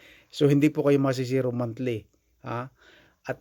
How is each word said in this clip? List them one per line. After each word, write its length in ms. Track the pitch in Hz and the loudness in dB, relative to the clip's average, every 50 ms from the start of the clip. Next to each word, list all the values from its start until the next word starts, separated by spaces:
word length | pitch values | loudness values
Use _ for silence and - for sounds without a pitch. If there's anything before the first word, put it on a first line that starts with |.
| - - - _ _ _ | -20 -20 -20 _ _ _
So, 160 | - - 147 139 | -4 2 2 4
hindi 240 | 147 143 143 151 | 4 4 4 2
po 160 | 156 156 143 143 | 2 2 2 2
kayo 80 | 143 | 4
masisiro 560 | 139 139 135 127 127 131 120 131 131 127 127 | 4 2 0 0 -2 -2 -2 -2 -2 -2 -2
monthly, 560 | 120 120 120 117 113 117 131 123 117 104 - _ _ _ _ _ _ _ - 123 | -2 -2 -4 -4 -6 -6 -6 -6 -6 -6 -8 _ _ _ _ _ _ _ -12 -10
ha? 240 | 117 117 123 135 _ _ _ _ - _ _ _ _ _ | -8 -8 -10 -12 _ _ _ _ -20 _ _ _ _ _
At 160 | - - 127 - | -12 -12 -10 -8